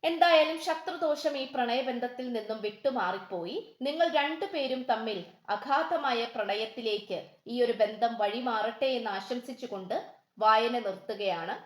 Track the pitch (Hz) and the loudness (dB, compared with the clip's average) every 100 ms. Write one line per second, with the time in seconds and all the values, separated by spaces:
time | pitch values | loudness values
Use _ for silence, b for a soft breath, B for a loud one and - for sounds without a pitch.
0 | 320 330 349 330 311 320 359 320 - 349 | 0 6 8 8 6 0 -2 -2 -4 -2
1 | 320 294 311 285 262 254 240 247 262 240 | 0 2 0 -2 -4 -2 0 0 0 -2
2 | 247 247 254 233 208 220 208 208 277 247 | -4 -4 -4 -4 -4 -4 -4 -2 -2 0
3 | 185 190 185 185 170 320 - - 262 311 | 0 -2 -6 -6 -4 -6 -10 -6 -4 2
4 | 339 - 285 320 392 330 262 254 254 226 | 2 4 0 -2 -4 -2 -2 -2 0 -2
5 | 226 202 170 - - 208 262 277 330 339 | 0 -6 -8 -16 -6 -6 0 0 2 0
6 | 277 233 233 247 202 208 220 - 226 208 | 0 0 -2 -4 -2 -2 -4 -4 -2 -2
7 | - 180 - _ - 240 233 214 208 214 | -4 -8 -8 _ -8 0 2 4 0 2
8 | 233 220 208 226 247 220 214 226 269 254 | 0 2 -2 0 -2 0 -2 0 0 0
9 | 220 196 - 247 240 240 247 196 185 294 | -2 -6 -6 -8 -8 -12 -10 -10 -4 -4
10 | - - _ - 214 220 233 240 202 185 | -6 -18 _ 2 6 8 6 0 -2 -6
11 | - 202 202 170 170 262 | -8 -4 -2 -2 -4 -8